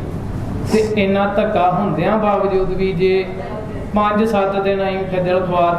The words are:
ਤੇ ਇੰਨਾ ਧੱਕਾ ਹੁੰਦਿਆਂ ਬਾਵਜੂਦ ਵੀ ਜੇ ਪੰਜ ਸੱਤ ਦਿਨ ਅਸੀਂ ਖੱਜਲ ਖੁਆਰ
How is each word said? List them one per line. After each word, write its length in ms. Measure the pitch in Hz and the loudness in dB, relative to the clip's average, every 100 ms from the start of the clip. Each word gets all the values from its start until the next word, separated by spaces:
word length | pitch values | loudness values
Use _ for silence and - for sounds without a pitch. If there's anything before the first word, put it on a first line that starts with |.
| - - - - - - - | -6 -6 -6 -6 -6 -6 0
ਤੇ 220 | 214 214 214 | 2 2 2
ਇੰਨਾ 300 | 196 196 202 | 2 2 2
ਧੱਕਾ 440 | 208 196 180 180 | 0 0 2 2
ਹੁੰਦਿਆਂ 480 | 175 196 160 185 214 | 2 0 0 0 2
ਬਾਵਜੂਦ 540 | 208 196 190 185 170 | 2 0 0 0 0
ਵੀ 200 | 190 190 | 0 0
ਜੇ 340 | 170 190 190 185 - - 110 - - - | 2 2 2 -2 -6 -8 -8 -8 -8 -4
ਪੰਜ 300 | 202 208 208 | 0 2 2
ਸੱਤ 360 | 226 202 196 196 | 2 2 0 0
ਦਿਨ 280 | 196 196 196 | 0 0 0
ਅਸੀਂ 100 | 190 | -2
ਖੱਜਲ 420 | 190 185 180 185 | -2 -2 0 0
ਖੁਆਰ 360 | 180 175 170 | 0 2 2